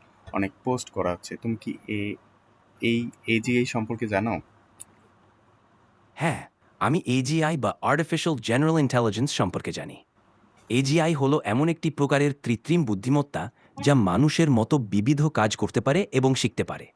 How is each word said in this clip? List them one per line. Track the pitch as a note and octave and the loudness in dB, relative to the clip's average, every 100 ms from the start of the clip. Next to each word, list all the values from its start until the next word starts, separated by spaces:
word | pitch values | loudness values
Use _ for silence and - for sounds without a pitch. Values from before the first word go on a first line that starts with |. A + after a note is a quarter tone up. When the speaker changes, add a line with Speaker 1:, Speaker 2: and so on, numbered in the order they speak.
| _ _ - | _ _ -10
Speaker 1:
অনেক | G2 F#2+ - | -6 -6 -6
পোস্ট | B2+ B2 - | -4 -4 -6
করা | G2 F2 | -4 -4
হচ্ছে। | F2 - - | -4 -8 -10
তুমি | A#2 A2 | -8 -6
কি | - - - | -8 -12 -8
এ-, | G#2 G2+ - _ _ _ _ _ - | -6 -6 -10 _ _ _ _ _ -4
এই | A#2 A#2 A#2+ - - | -2 0 -2 -8 -2
এজিআই | A2+ B2 B2 A#2+ | -2 0 0 0
সম্পর্কে | A#2+ A2 A#2 A2 | -4 -6 -6 -2
জানো? | G2 A2+ F2+ - _ _ - - _ _ _ _ _ _ _ _ _ _ _ _ - | -2 -2 -4 -10 _ _ -20 -20 _ _ _ _ _ _ _ _ _ _ _ _ -4
Speaker 2:
হ্যাঁ, | D#3 A#2+ - _ _ - | -4 -4 -10 _ _ -4
আমি | G#2 E3+ - | 0 0 0
এজিআই | B2+ B2+ D#3+ D3+ D#3+ | 0 0 0 0 0
বা | G#2 - | -4 -2
আর্টিফিশিয়াল | A2+ D3 D#3+ E3 F3 C3 | 0 0 0 -2 -2 -2
জেনারেল | A2+ B2 D#3 D#3+ | 0 2 2 2
ইন্টেলিজেন্স | C3+ B2 A2+ G#2+ C#3+ | 2 2 0 0 -2
সম্পর্কে | - G2 - - | -2 -2 -4 -6
জানি। | - - - _ _ _ _ _ _ - | -8 -12 -16 _ _ _ _ _ _ -2
এজিআই | A#2+ C3+ D#3+ D#3+ | 0 2 2 2
হলো | D3+ C3+ D3+ G#2 | 2 2 2 2
এমন | A#2 E3 | 0 2
একটি | E3 D#3+ | 0 -2
প্রকারের | - C#3 C#3 C#3+ | 0 0 2 2
কৃত্রিম | C#3 - A#2 - E3+ | -2 -4 -2 0 0
বুদ্ধিমত্তা, | B2 G2 A#2+ D3 C#3+ E2 F2+ _ _ - | 2 -2 0 0 0 -6 -10 _ _ -2
যা | C#3+ | 4
মানুষের | C3+ G2 F2+ D3+ - D#3 | 4 4 4 2 4 4
মতো | A2+ G#2+ D3 | 4 2 0
বিবিধ | G#2+ G2+ A2 D3 D3+ | 0 0 2 2 2
কাজ | - G#2+ - | 2 0 0
করতে | G#2 A#2 | -4 -2
পারে | G#2 F3 G3+ | 0 0 0
এবং | C3 C3 B2+ | 2 2 2
শিখতে | A#2+ - | -2 -2
পারে। | F2+ - - | -6 -8 -14